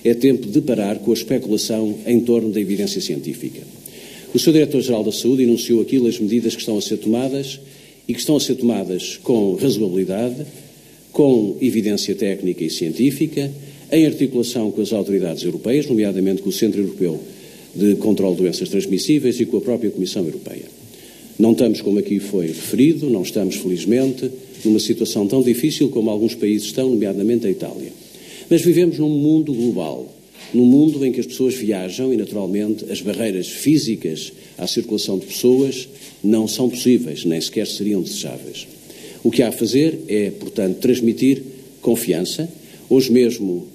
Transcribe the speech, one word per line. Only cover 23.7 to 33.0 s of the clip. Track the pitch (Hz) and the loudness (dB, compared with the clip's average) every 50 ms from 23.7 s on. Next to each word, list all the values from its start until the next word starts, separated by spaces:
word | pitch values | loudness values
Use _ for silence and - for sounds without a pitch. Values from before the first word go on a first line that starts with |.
| 90 85 80 92 113 127 135 135 123 - - - - - - - - - - | -4 -2 0 2 2 2 2 0 -2 -2 -6 -8 -8 -10 -16 -18 -12 -4 0
numa | 110 107 107 | 2 2 2
situação | - - 113 - 110 101 - 117 101 | 2 0 -2 -2 -2 -2 -2 -2 -2
tão | 101 135 135 127 | 0 2 2 2
difícil | 120 113 117 - 156 147 - 147 120 | 2 2 2 0 -2 0 0 0 0
como | - 120 107 110 | 0 0 0 0
alguns | 104 104 110 110 - | 0 0 0 -2 -2
países | - 107 104 104 107 - | 0 -2 0 0 0 -2
estão, | - - 131 131 131 | -4 -4 -2 0 0
nomeadamente | 123 107 104 101 98 98 98 110 127 113 - | 2 0 0 0 -2 0 0 2 2 2 2
a | 101 | 0
Itália. | 90 - - - - - - - - - - - - - - - - - - - | -2 -2 -4 -10 -10 -12 -14 -14 -16 -18 -20 -20 -20 -20 -20 -20 -20 -10 -2 2
Mas | 175 156 120 | 2 4 6
vivemos | 175 160 165 180 170 147 139 | 4 4 6 4 2 2 0
num | 151 151 | 0 0
mundo | 151 143 143 151 156 156 156 143 135 | 2 2 4 4 4 4 2 0 -2
global, | 113 120 120 101 90 82 78 67 62 64 - - - - - - - - - - | -2 0 0 0 -2 -4 -6 -6 -8 -10 -14 -16 -20 -20 -20 -20 -20 -8 0 4
num | 120 123 | 6 8
mundo | 123 131 143 151 156 143 139 135 | 8 8 8 8 6 4 2 0
em | 131 117 | 0 0
que | - | -2
as | 113 | -4
pessoas | - - - 131 127 - | -4 -2 -2 0 0 0
viajam | - 110 104 107 92 92 92 90 - 131 131 127 | 0 -2 -2 -2 -2 -4 -6 -4 -2 -2 0 0
e, | |
naturalmente, | 110 104 - 101 104 98 90 98 104 104 107 110 - - - | 0 -2 -2 -4 -4 -4 -2 -2 0 0 0 -2 -4 -4 -8
as | 101 - | -8 -6